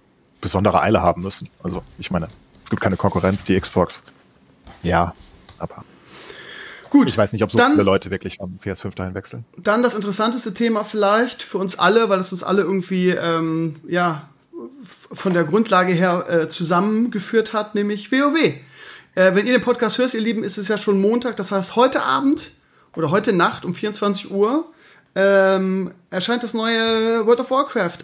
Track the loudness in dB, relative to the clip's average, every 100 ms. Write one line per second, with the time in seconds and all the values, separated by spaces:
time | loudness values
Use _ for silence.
0 | _ _ _ -12 -4 0 4 4 4 4
1 | 2 0 -4 -8 -10 _ -8 -8 -10 -14
2 | -6 -4 -6 -12 _ -16 -6 -2 -2 0
3 | 0 2 0 0 0 0 0 0 0 -2
4 | -16 _ _ _ _ _ -20 -8 -2 0
5 | 0 -4 -20 -20 -20 -14 -14 -14 -20 -20
6 | -20 -20 -20 -20 -20 -18 -18 -20 2 4
7 | 4 2 0 2 0 4 4 4 4 2
8 | 0 -6 -8 -10 -14 -10 -8 -8 -8 -8
9 | -8 -8 -12 -14 -16 -8 -2 2 0 0
10 | -4 -2 -2 -2 -6 -2 -2 -2 -4 0
11 | 2 2 0 -4 -8 -6 -4 0 2 4
12 | 4 0 -2 -8 -2 0 0 -2 -2 0
13 | 0 0 0 -2 -2 -2 -4 -6 -6 -2
14 | -2 -4 -10 _ _ -16 -16 -18 -20 -20
15 | -16 -6 0 0 2 2 4 2 2 2
16 | 2 0 0 0 -2 -4 0 0 2 0
17 | -2 -4 -2 0 0 -2 -4 -2 -2 -4
18 | -2 2 2 2 0 -2 -14 -20 -20 -20
19 | _ 2 4 4 4 2 2 0 0 0
20 | 0 0 -2 -2 -4 -4 -2 -2 2 2
21 | 2 2 -2 -6 -4 -4 -2 2 2 2
22 | 0 2 2 0 -4 _ _ _ _ -4
23 | 0 0 2 2 2 0 -8 -6 -6 -2
24 | -2 -2 -4 0 0 0 -4 -14 -20 -20
25 | _ 0 4 6 4 2 0 -2 -4 -10
26 | -10 -6 -2 -2 -4 -4 0 0 0 0
27 | 0 0 2 2 2 0 0 0 -2 -4